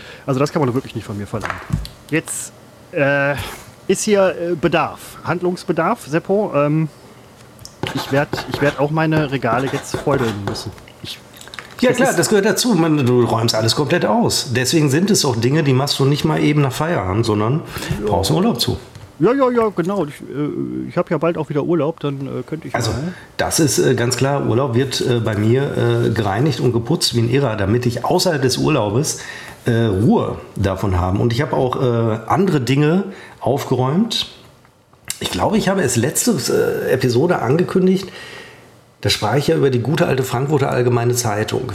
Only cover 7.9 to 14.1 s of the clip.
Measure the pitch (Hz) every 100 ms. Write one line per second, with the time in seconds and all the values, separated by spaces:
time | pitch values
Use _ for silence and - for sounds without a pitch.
7.9 | - - 135 147 - - - 143 147 147
8.9 | 160 160 156 147 131 - 120 135 139 -
9.9 | - - 139 113 101 101 110 104 - -
10.9 | - - - - - - - - - 247
11.9 | 240 175 170 - 208 190 190 247 180 165
12.9 | 151 120 123 113 113 113 110 113 147 139
13.9 | 175 190